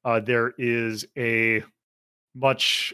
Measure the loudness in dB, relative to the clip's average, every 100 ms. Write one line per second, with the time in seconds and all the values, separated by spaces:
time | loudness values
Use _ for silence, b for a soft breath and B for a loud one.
0 | -2 0 2 0 0 -2 -2 0 -2 -6
1 | -8 -4 0 2 2 2 -2 _ _ _
2 | _ _ _ -2 0 2 0 0 -4